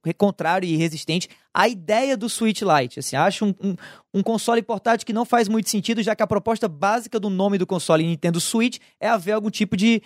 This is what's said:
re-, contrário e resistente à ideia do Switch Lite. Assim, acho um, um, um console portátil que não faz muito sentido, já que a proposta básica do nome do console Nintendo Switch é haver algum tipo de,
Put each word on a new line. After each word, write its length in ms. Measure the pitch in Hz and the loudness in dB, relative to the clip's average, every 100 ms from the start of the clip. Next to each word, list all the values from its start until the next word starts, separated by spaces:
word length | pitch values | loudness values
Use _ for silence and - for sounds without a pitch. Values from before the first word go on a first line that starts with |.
re-, 100 | 160 | -6
contrário 540 | - 202 - 160 185 190 | 2 2 2 0 0 0
e 80 | 156 | 0
resistente 540 | 165 156 - 165 - - _ | -2 -4 -4 -4 -4 -14 _
à 160 | - 208 | 2 2
ideia 480 | 220 160 214 277 254 | 0 -2 0 0 -2
do 100 | 220 | -4
Switch 340 | - 226 - | -2 0 0
Lite. 380 | 196 151 123 - | 2 2 2 -6
Assim, 160 | - 135 | -4 0
acho 300 | 180 196 208 | 0 0 -2
um, 100 | 190 | -2
um, 120 | 196 180 - - _ 196 | -4 -6 -10 -20 _ -2
um 60 | |
console 400 | 196 226 - 233 | 0 0 0 0
portátil 460 | - 208 233 226 - | 0 -2 0 -2 -2
que 60 | |
não 100 | 220 | -4
faz 240 | 233 240 208 | 2 2 2
muito 220 | 220 - | 0 -2
sentido, 340 | 214 175 226 | -2 -2 -2
já 100 | 214 | 0
que 80 | 214 | 0
a 60 | 220 | 0
proposta 400 | 208 220 220 214 | 0 -2 -2 -2
básica 500 | 147 196 233 220 226 | -2 0 0 -2 -4
do 120 | 202 | -2
nome 280 | 185 202 202 | 0 0 0
do 80 | 180 | 0
console 400 | 185 - 160 165 | -2 2 2 2
Nintendo 360 | 165 175 170 | 0 0 0
Switch 380 | - 226 240 - _ - | 0 2 0 -2 _ -4
é 80 | 208 | 0
haver 240 | 220 175 | 0 0
algum 180 | 220 214 | -2 -2
tipo 280 | - 208 196 | -2 -2 2
de, 240 | 220 226 | 4 2